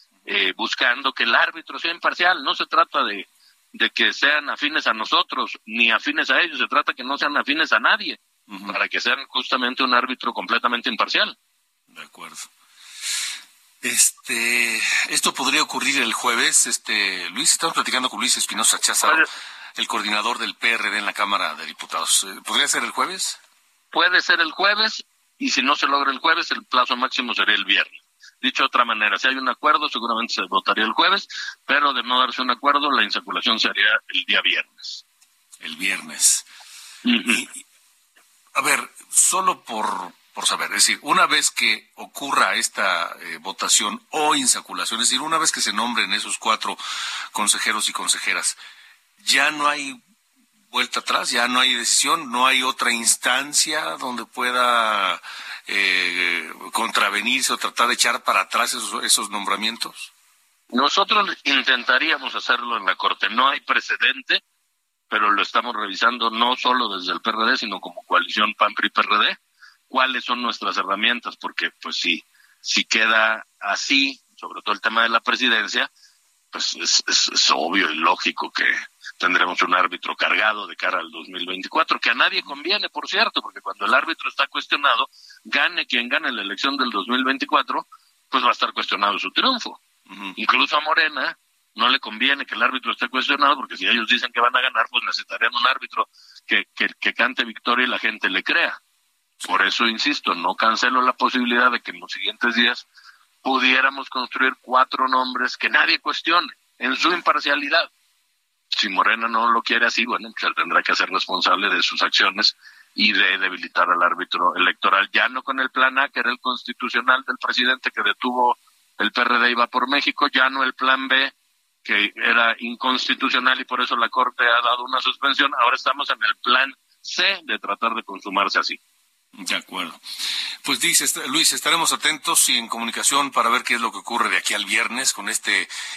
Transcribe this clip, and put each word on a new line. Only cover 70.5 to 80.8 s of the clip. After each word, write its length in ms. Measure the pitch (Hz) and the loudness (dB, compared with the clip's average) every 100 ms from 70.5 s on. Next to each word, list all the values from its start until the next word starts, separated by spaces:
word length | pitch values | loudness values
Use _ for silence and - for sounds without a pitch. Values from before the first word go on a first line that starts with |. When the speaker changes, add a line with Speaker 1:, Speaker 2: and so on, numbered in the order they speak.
| 107 101 95 | -4 -4 -2
Speaker 1:
herramientas, 580 | 92 98 113 120 107 - | -2 0 0 0 -4 -8
porque, 340 | 90 - 85 - | -8 -4 -6 -6
pues, 140 | 82 - | -10 -4
si, 280 | 90 80 - _ _ _ | -2 -2 -6 _ _ _
si 240 | - - - | -4 -2 0
queda 580 | 113 110 113 110 110 - - | 2 4 4 4 0 -6 -10
así, 640 | 101 98 - 139 135 131 _ - | -4 -4 0 0 0 -4 _ -18
sobre 240 | 87 - | -14 -10
todo 140 | - 101 | -4 -2
el 60 | |
tema 200 | 113 113 | 0 0
de 80 | 113 | 2
la 100 | 113 | 2
presidencia, 720 | - 117 123 113 101 123 135 _ - _ _ _ _ | 0 0 2 2 0 -2 -4 _ -20 _ _ _ _
pues, 240 | - - - | -6 -6 -4
es, 280 | - - - | 0 0 2
es, 200 | - - | 0 2
es 200 | - - | 2 2
obvio 400 | 67 82 95 85 | 2 2 2 0
y 60 | 78 | 2
lógico 560 | 82 92 90 - 85 | 2 2 -2 -4 -6
que 200 | - - - - _ - - | -2 0 0 -4 _ -18 -4
tendremos 420 | 92 90 90 90 | 0 2 2 0
un 100 | 92 | 2
árbitro 420 | 90 90 87 - - | 2 2 -2 -8 -2
cargado 520 | 80 90 107 107 92 | 0 2 2 0 -6
de 80 | |
cara 240 | 82 | -6